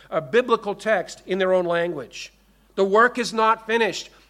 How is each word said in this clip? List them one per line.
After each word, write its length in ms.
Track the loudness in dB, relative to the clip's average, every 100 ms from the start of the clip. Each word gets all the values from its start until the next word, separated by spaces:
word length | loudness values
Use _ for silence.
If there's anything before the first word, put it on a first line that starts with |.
| -8
a 100 | -6
biblical 540 | 0 0 2 0 -2
text 480 | -6 -2 -2 -2 -12
in 140 | -6 -2
their 160 | 2
own 100 | 2
language. 640 | 2 -2 -2 -4 -10 -16 -18 _ _ _ _
The 100 | -2
work 320 | 2 4 4 2
is 160 | -4
not 340 | 0 2 2 0
finished. 440 | 0 0 -2 -12 -20